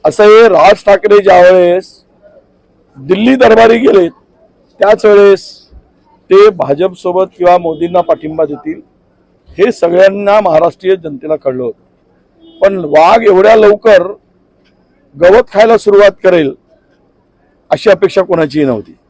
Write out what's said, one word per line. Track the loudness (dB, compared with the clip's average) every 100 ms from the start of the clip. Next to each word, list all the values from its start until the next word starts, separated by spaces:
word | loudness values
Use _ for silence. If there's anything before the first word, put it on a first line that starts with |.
| -4
असं | 0
हे | 2 4 4
राज | 2 0 0 0
ठाकरे | -2 2 0
ज्यावेळेस | 2 4 4 4 0 -2 -8 _ _ _ _ _ _ _ _ _ _ -20
दिल्ली | -6 -4 -2 0
दरबारी | 2 2 2 2
गेलेत, | 0 0 -2 _ _ _ _ _ _ _
त्याच | -2 0 2
वेळेस | 2 2 0 -6 -20 _ -20 _ _ _ _ _
ते | 2 2
भाजपसोबत | 0 -6 -4 -4 -6 -6 -4 -6 _
किंवा | 0 0
मोदींना | -2 -8 -4 -4
पाठिंबा | -2 -6 -6 -6 -6
देतील, | -8 -14 -16 _ _ _ _ _ _ _
हे | -4 -4
सगळ्यांना | -2 -4 0 0 0 -2 -2
महाराष्ट्रीय | 0 -2 -2 -4 -6 -6
जनतेला | -6 -16 -8 -6
कळलं | -6 -8
होतं. | -10 -12 _ _ _ _ _ _ _ _
पण | -4 -4
वाघ | -2 0 2 2
एवढ्या | 2 2 2 2
लवकर | 2 0 2 2 0 -12 _ _ _ _ _ _ _ _ _ -2
गवत | 2 2 0
खायला | -2 0 0
सुरुवात | 0 2 2 0
करेल, | -2 0 -4 -8 _ _ _ _ _ _ _ _ _ _ _
अशी | -6 -2
अपेक्षा | 0 0 -4
कोणाचीही | -4 -4 -4 -4 -4
नव्हती. | -6 -10 _